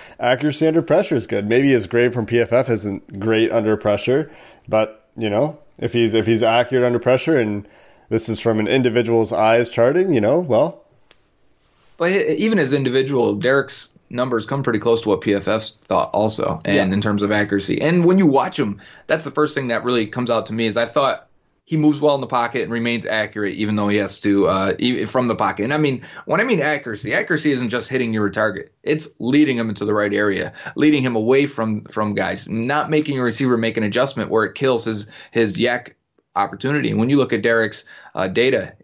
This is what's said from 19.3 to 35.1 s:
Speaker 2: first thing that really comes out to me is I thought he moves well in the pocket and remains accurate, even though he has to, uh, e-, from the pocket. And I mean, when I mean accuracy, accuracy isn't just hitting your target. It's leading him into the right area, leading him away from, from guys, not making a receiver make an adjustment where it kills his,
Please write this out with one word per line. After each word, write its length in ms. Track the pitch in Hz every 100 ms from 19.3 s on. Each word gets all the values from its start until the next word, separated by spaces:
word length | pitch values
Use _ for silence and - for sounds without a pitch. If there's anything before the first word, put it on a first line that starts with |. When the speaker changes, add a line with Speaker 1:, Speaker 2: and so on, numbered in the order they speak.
Speaker 2:
first 240 | 151 151
thing 140 | - 123
that 160 | 113
really 220 | 117 123 107
comes 240 | 127 120
out 160 | 113 104
to 60 |
me 140 | 110 113
is 100 | 113
I 100 | 117
thought 420 | 151 135 - - _ _ _
he 120 | - 160
moves 240 | 151 139
well 140 | 147
in 60 | 139
the 80 | 123
pocket 340 | 123 117 123
and 80 | 104
remains 360 | 117 117 117 -
accurate, 480 | 110 104 104 101
even 200 | - 107
though 140 | 104 101
he 80 | 104
has 240 | 95 -
to, 260 | 101 101 87
uh, 280 | 95 95 -
e-, 260 | 123 117
from 220 | 110 127 120
the 80 |
pocket. 300 | 107 101 95
And 100 | 117
I 40 | 151
mean, 280 | 147 123 - -
when 160 | - 165
I 40 |
mean 160 | 254 185
accuracy, 520 | 147 143 120 104 104
accuracy 380 | 160 - 156 156
isn't 200 | 131 123
just 180 | 120 107
hitting 260 | 123 117
your 160 | 110 101
target. 420 | 104 107 92 - _
It's 240 | - 156 - -
leading 380 | 117 143 147 120
him 120 | 113
into 160 | 101
the 80 | 104
right 220 | 104 104
area, 380 | 101 104 92 107 - - -
leading 260 | 151 147
him 140 | 127 113
away 300 | 113 135 143
from, 360 | 131 110 104 -
from 280 | 110 107
guys, 340 | 101 92 - -
not 400 | 113 123 147 147
making 300 | 151 151 131
a 40 |
receiver 340 | 123 117 131 117
make 200 | 113 110
an 60 |
adjustment 480 | 104 117 135 123 104
where 140 | 110
it 100 | 101
kills 300 | - 135 120
his, 240 | 113 107 104